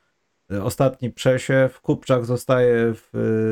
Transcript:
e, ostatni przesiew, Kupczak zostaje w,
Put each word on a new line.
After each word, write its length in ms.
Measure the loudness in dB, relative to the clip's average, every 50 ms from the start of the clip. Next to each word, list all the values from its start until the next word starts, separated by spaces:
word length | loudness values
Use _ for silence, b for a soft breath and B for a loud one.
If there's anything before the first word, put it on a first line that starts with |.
| _ _ _ _ _ _ _ _ _ -10 -8
e, 120 | -6 -6
ostatni 460 | -4 -2 0 0 0 -2 -2 -8 -8
przesiew, 680 | -8 -4 0 0 0 0 0 0 2 2 2 0 -2 -4
Kupczak 440 | _ -4 -4 -2 -2 -2 -2 0 0
zostaje 720 | -2 -4 -4 -2 0 0 2 4 4 2 2 2 0 -2
w, 160 | -4 _ _ -6 -4 -2 0 0 0 0 0